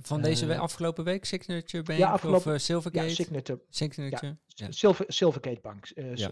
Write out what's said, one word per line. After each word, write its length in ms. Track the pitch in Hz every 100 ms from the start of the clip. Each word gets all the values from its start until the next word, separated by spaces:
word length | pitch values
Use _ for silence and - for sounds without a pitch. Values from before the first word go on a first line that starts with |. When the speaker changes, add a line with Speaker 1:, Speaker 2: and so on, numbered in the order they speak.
Speaker 1:
van 200 | - 151
deze 200 | 151 160
Speaker 2:
Eh, 60 | 156
Speaker 1:
we-, 80 | 165
afgelopen 460 | 165 - 165 165
week? 200 | 165 190
Signature 580 | - 185 - 175 165 170
Bank 160 | 160 156
Speaker 2:
ja, 120 | 190
afgelopen, 360 | 202 160 185 156
Speaker 1:
of, 60 |
eh, 60 | 147
Silvergate? 480 | - 170 165 165 160
Speaker 2:
ja, 60 |
Signature. 460 | 165 170 147 127 123 _
Speaker 1:
Signature, 580 | - 156 147 139 135 143
Speaker 2:
Ja, 100 | 151 _ - 104
Speaker 1:
ja. 40 |
Speaker 2:
Silver-, 400 | - 208 180 -
Silvergate 480 | - 175 143 131 120
Bank, 260 | 107 101 -
eh, 240 | - 131
s-, 60 | 120
Speaker 1:
Ja. 100 | 98